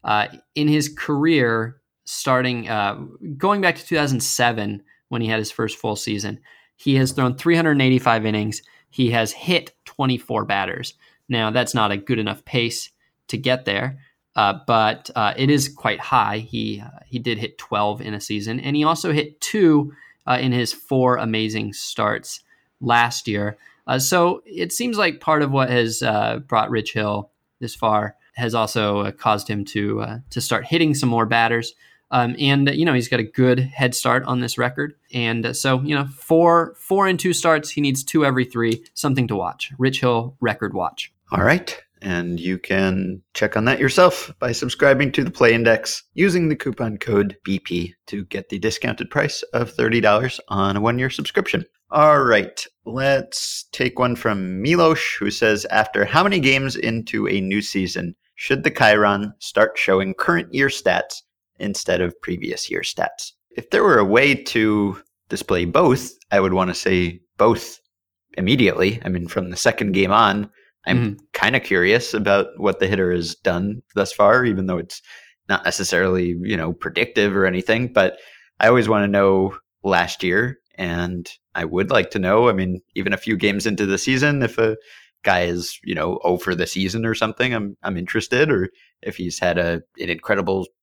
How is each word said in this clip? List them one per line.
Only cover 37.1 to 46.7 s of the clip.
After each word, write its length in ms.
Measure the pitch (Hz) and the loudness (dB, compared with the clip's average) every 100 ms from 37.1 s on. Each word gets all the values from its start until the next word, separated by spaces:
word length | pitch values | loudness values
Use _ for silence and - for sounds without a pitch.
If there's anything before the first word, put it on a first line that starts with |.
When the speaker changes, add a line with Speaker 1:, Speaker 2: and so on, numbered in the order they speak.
| 180 | 2
Speaker 1:
two 140 | 185 | 0
starts, 380 | 165 170 156 151 | 0 2 2 0
he 100 | - | -2
needs 220 | 143 135 | 0 0
two 220 | - 160 | -2 0
every 200 | 143 127 | 2 2
three, 400 | 123 120 117 113 - | -2 -2 -2 -2 -6
something 340 | - 151 135 117 | -6 -2 0 0
to 80 | 104 | -2
watch. 360 | 87 - - 135 | -4 -8 -12 0
Rich 220 | 127 135 | 0 2
Hill 360 | 127 117 120 - | 0 0 -2 -4
record 340 | 117 101 104 | -2 -2 -4
watch. 380 | 95 85 - - _ _ | -4 -6 -6 -16 _ _
Speaker 2:
All 100 | - | 2
right. 360 | 101 175 - - _ _ | 2 2 -2 -14 _ _
And 380 | 101 87 87 85 | -6 -4 -4 -4
you 180 | 87 92 | -4 -4
can 600 | - 95 95 95 92 95 _ | -2 0 0 0 -4 -8 _
check 240 | - 107 107 | -4 -2 0
on 80 | 113 | 0
that 120 | 135 | 2
yourself 540 | 135 156 180 - - - | 2 6 4 4 -10 -6
by 140 | 123 | -4
subscribing 600 | 117 127 - 143 135 139 | -4 -6 2 4 6 2
to 100 | - | 0
the 80 | 143 | -4
Play 220 | - 120 | 4 4
Index 500 | 117 117 110 - - _ | 6 4 4 0 -8 _
using 340 | - 190 180 165 | 0 2 4 0
the 80 | 151 | 0
coupon 400 | 139 | -4